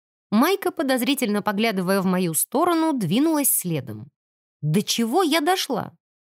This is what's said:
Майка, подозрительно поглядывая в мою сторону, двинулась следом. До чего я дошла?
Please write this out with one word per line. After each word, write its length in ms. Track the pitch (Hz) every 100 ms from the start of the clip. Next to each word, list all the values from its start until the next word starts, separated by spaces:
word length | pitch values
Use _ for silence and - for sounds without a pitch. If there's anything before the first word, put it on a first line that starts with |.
| _ _ -
Майка, 400 | 208 311 392 359
подозрительно 720 | - 277 262 247 285 220 208
поглядывая 600 | 202 202 226 190 180 196
в 40 | 185
мою 280 | 180 175
сторону, 600 | 156 - 262 349 330 320
двинулась 560 | 269 170 214 320 302 -
следом. 600 | - 175 156 120 107 127 _ _ _ _ -
До 200 | 151 170
чего 400 | - - 226 311
я 200 | 339 330
дошла? 500 | 302 370 - 220 - _ _ _